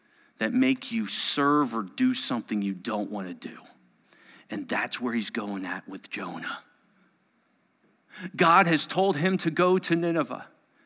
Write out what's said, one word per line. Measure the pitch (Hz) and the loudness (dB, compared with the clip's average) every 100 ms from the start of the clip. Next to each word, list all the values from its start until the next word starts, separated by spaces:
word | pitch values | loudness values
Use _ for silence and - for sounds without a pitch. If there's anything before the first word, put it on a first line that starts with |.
| _ _ _ _ | _ _ _ _
that | 110 | 0
make | 123 131 127 - | 4 4 2 -2
you | 113 101 | -4 -2
serve | - - - 143 147 135 | -2 0 2 4 4 2
or | 113 | -2
do | 92 - 127 | -6 0 2
something | 123 - 120 - 107 | 2 -2 -4 -2 -2
you | 101 | -2
don't | 92 113 107 98 | -4 -4 -4 -4
want | 104 92 | -6 -8
to | |
do. | 82 80 80 - _ _ _ _ _ - - - | -10 -12 -14 -20 _ _ _ _ _ -20 -20 -12
And | - 95 | -10 -6
that's | 104 107 - | -6 -4 -4
where | 123 | -2
he's | 117 101 | -2 -2
going | 113 104 98 | -4 -6 -6
at | 92 92 - | -6 -8 -10
with | 95 - | -16 -12
Jonah. | - 85 87 - - - _ _ _ _ _ _ _ _ _ _ _ _ _ _ - 180 | -10 -8 -8 -8 -10 -12 _ _ _ _ _ _ _ _ _ _ _ _ _ _ -16 -12
God | - 170 175 170 | 2 6 8 6
has | 156 - | 4 2
told | 175 196 147 | 2 2 2
him | 185 190 | 2 2
to | 165 | 0
go | 156 180 185 | 2 4 4
to | - | 2
Nineveh, | 170 170 165 127 - - _ _ _ | 0 2 0 -2 -6 -14 _ _ _